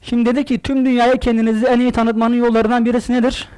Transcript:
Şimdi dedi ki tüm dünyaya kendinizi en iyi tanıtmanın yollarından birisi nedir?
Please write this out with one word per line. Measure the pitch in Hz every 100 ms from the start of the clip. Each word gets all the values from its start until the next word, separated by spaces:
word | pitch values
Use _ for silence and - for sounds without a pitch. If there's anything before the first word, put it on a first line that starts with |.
Şimdi | - 240 233
dedi | 247
ki | 285 247
tüm | - 269 262
dünyaya | 247 240 254
kendinizi | 254 226 226 220 254
en | 240
iyi | 247
tanıtmanın | 233 226 226 226
yollarından | 240 240 226 220 247
birisi | 233 247 -
nedir? | 247 240 - -